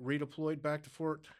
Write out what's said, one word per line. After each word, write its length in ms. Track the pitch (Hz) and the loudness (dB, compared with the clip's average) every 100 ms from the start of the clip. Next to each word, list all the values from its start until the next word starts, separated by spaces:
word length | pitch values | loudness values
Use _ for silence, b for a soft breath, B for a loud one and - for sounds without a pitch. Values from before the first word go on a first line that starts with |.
redeployed 600 | 127 147 139 - 156 151 | 0 2 0 0 0 2
back 220 | 151 151 | 0 0
to 60 | 151 | -4
Fort 360 | - 160 156 - | -2 0 0 -6